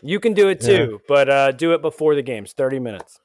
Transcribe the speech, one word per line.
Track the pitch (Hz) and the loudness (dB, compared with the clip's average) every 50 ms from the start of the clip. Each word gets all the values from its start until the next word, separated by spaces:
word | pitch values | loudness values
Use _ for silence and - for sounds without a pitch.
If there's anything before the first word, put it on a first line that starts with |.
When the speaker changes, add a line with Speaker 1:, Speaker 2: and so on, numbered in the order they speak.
Speaker 1:
You | - 143 180 202 | -8 -6 -8 -2
can | - 233 214 | -2 -2 2
do | 196 202 196 | 2 2 2
it | 190 - - | 2 -2 2
Speaker 2:
Yeah. | - 202 180 | 2 2 2
Speaker 1:
too, | 151 120 107 101 _ - | 2 -2 -4 -12 _ 0
but, | 143 143 139 131 | 2 2 4 4
uh, | 139 139 139 135 | 2 2 2 2
do | 127 127 160 165 165 | 0 0 0 0 0
it | 165 | 0
before | 156 160 151 - 156 156 151 | -2 -4 -6 -2 0 0 0
the | 143 131 | 0 -2
games, | 123 123 107 101 98 - | -6 -8 -10 -12 -16 -6
thirty | - 139 131 135 135 | -4 -4 -2 -2 -4
minutes. | 127 120 104 92 82 _ - _ _ | -6 -8 -10 -12 -16 _ -20 _ _